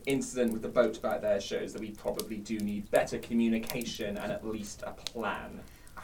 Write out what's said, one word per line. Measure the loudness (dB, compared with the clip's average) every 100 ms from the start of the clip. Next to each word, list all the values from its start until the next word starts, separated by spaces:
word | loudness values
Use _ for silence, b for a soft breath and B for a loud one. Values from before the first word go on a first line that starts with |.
| 2
incident | 2 2 2 2
with | 2
the | 2
boat | 6 6 4
back | 0 2
there | 4 2
shows | 2 -4 -4
that | -6
we | -8
probably | -4 -4 -2 -4 -6
do | -4 -2
need | 0 -2 2
better | 4 4 -2
communication | 2 4 6 4 0 -2 -2 -4 -4 -4
and | -4
at | -4 -4
least | -6 -6 -8 -10
a |
plan. | -8 -8 -4 -4 -4 -8 -12 -14 b b -12